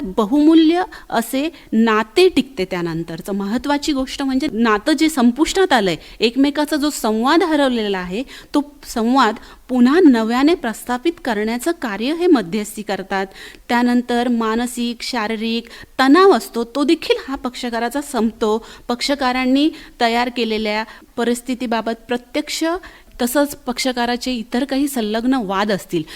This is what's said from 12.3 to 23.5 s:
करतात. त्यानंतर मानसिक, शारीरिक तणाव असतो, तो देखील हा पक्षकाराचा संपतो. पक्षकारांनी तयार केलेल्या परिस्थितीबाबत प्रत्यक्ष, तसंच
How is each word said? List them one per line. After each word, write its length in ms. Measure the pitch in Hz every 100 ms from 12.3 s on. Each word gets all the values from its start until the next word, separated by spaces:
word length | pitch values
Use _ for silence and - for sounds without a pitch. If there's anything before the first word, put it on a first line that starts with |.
| 285 170 208 208 -
करतात. 440 | 208 196 190 196 190 - - - _
त्यानंतर 600 | 240 247 247 240 240 240
मानसिक, 760 | 233 220 220 240 247 240 233
शारीरिक 600 | - 247 214 220 226 233 233 - - -
तणाव 320 | 262 311 381
असतो, 320 | 262 - 233 233
तो 200 | 269 294
देखील 320 | 320 - 453 -
हा 60 | 277
पक्षकाराचा 640 | 262 240 247 226 233 277
संपतो. 680 | 285 247 220 214 220 220 - - -
पक्षकारांनी 800 | 240 277 277 254 254 254 269 302 311 - -
तयार 300 | 233 233 247 247
केलेल्या 480 | 220 214 214 214 220 - - -
परिस्थितीबाबत 880 | 233 240 - 240 254 226 220 226 -
प्रत्यक्ष, 560 | 240 240 285 294 - 320 359 - - - -
तसंच 340 | 247 294 285